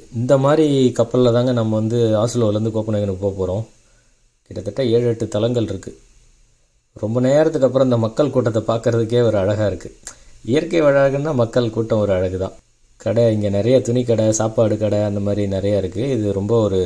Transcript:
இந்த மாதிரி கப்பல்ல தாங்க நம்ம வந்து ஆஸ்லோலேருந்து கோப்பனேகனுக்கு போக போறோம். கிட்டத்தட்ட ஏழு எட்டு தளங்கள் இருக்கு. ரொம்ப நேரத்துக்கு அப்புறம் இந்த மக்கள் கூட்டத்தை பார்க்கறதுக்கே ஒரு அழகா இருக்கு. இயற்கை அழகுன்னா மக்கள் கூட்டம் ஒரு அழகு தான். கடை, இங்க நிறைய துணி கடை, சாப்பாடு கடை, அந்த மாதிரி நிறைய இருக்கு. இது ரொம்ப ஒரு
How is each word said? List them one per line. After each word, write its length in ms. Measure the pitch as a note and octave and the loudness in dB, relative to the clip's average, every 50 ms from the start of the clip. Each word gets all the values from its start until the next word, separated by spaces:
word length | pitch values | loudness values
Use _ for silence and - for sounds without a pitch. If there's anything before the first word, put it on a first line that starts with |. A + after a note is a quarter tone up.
| - - - | -12 -10 -6
இந்த 180 | A2+ A#2+ B2+ C#3+ | -6 0 2 2
மாதிரி 280 | C3+ C3+ C#3 D3+ D#3 D#3 D3 C#3+ C3+ C3 B2 | 2 4 2 4 4 4 2 2 2 2 2
கப்பல்ல 420 | B2 - A2+ - - B2+ B2+ A#2+ A2+ | 2 0 -2 0 2 2 2 4 2
தாங்க 180 | A#2+ B2 C3 | 2 0 0
நம்ம 240 | B2 A#2+ A2+ A2 A2 | 0 0 0 0 0
வந்து 220 | A2 A2 A2 A#2 A#2+ A#2 A2 A2 | -2 -2 0 0 0 2 2 2
ஆஸ்லோலேருந்து 540 | G#2 A2 A#2 - A#2+ A2+ G#2 G#2 G#2+ A2 A2+ G#2 | 0 0 0 0 0 0 0 0 0 -2 -2 -2
கோப்பனேகனுக்கு 500 | A2 G#2+ A2 G#2+ G#2 G#2 G2 F#2+ F#2 G2+ | -2 -4 -2 -2 -2 -2 -2 -4 -2 -4
போக 120 | G2 F#2+ | -4 -2
போறோம். 260 | F#2+ F#2 F2+ F#2 G#2+ A2+ - _ _ _ _ _ _ _ _ _ _ _ _ _ _ _ _ | -2 -4 -2 -2 -4 -6 -8 _ _ _ _ _ _ _ _ _ _ _ _ _ _ _ _
கிட்டத்தட்ட 320 | G2 G2+ G2 G#2 G2+ - C3+ | -12 -10 -10 -8 -6 -4 -2
ஏழு 200 | A#2 A2+ A#2+ A#2+ | 0 2 2 2
எட்டு 180 | A#2+ A2+ - A#2 | 0 -2 -2 -6
தளங்கள் 400 | G#2+ - G#2 A2 A#2+ B2 A#2+ A2 G2 | -4 -2 -2 -2 0 0 -2 -2 -4
இருக்கு. 220 | G2+ F#2 - - - - _ _ _ _ _ _ _ _ _ _ _ _ _ _ _ _ _ _ _ | -6 -10 -10 -14 -18 -18 _ _ _ _ _ _ _ _ _ _ _ _ _ _ _ _ _ _ _
ரொம்ப 260 | - - G#2+ A2+ B2+ | -10 -8 -4 -2 0
நேரத்துக்கு 460 | B2+ B2+ C#3 D3 D#3 D#3+ D3+ D3 C3 | 2 2 4 4 2 2 2 2 2
அப்புறம் 200 | B2 A2+ C3 C3+ B2+ | 2 2 2 2 2
இந்த 100 | A#2+ A2+ | 2 0
மக்கள் 340 | A2 A2 - - D3 C#3 C#3+ | 0 -2 0 0 -2 0 0
கூட்டத்தை 280 | C3+ A2 A#2+ G#2+ - G#2+ | 0 0 0 -2 -2 -2
பார்க்கறதுக்கே 580 | - A2+ A#2 - A#2+ A2+ A#2 A#2 G#2+ A#2+ A#2+ A#2+ | -2 -4 -2 0 0 0 0 0 0 0 2 2
ஒரு 140 | A2+ G#2 | 2 2
அழகா 300 | G2+ F#2 G2+ G#2+ G2+ G#2+ | 0 0 0 0 0 -2
இருக்கு. 240 | G2 F#2 E2 - - - - - - - - - - - - - | -2 -2 -4 -10 -16 -18 -18 -20 -20 -20 -20 -20 -20 -20 -16 -4
இயற்கை 360 | G#2+ A#2+ D#3 E3+ D#3+ F3 E3 | -2 -2 -2 0 0 0 2
அழகுன்னா 520 | D#3 C#3+ C#3 C#3 C#3 C3+ C3+ C#3+ C#3+ D#3+ D3 | 4 4 4 4 2 2 2 0 -2 -2 0
மக்கள் 400 | B2 A#2 A2 - B2+ B2 A2+ A2 | 0 0 2 0 0 0 0 -2
கூட்டம் 280 | A#2+ A2+ A2 A#2 G#2+ G#2 | -4 -2 -2 0 0 2
ஒரு 100 | G2+ F#2+ | 0 0
அழகு 260 | F#2 F#2 F2+ F#2 F#2 | 0 0 -2 -2 -4
தான். 160 | F#2 - - - _ _ _ _ _ _ _ _ | -6 -6 -8 -14 _ _ _ _ _ _ _ _
கடை, 240 | - A2 A2 A#2 A#2 A2+ | -6 -2 0 2 2 2
இங்க 180 | G#2+ G#2+ G#2 G2+ | 2 0 0 0
நிறைய 300 | G2 G2+ G2+ A#2+ C3 B2+ | 0 0 2 4 2 2
துணி 220 | G#2 A#2 A#2 B2 B2 | 2 2 -2 -2 0
கடை, 240 | A#2+ A2+ G#2+ A2 A2 | 0 0 2 2 0
சாப்பாடு 460 | G#2+ - A2 A2 A2+ - A2+ G#2+ G#2+ | 0 0 -2 -2 0 0 0 2 0
கடை, 240 | A2 A2 G#2 G#2 G#2 G#2 | -2 -2 -2 0 0 0
அந்த 180 | G#2 G2+ G2+ | -2 -2 -2
மாதிரி 240 | G2+ G2+ G2+ G#2 G2+ | -2 -2 -2 -2 -2
நிறைய 360 | G2 G2 F#2+ F#2 G2+ G#2 G2+ F#3 | -2 -2 -2 -2 0 0 0 -2
இருக்கு. 220 | F2+ - F#2+ B2 C#3 | -4 -4 -4 -4 -2
இது 220 | C3 A2+ G#2 G2+ F#2+ | -2 -2 -2 -2 -2
ரொம்ப 220 | G2 G2 G#2 A#2 A#2 | -2 -2 0 0 2
ஒரு 200 | A2 G2+ F#2+ F#2 F2+ | 2 2 0 0 0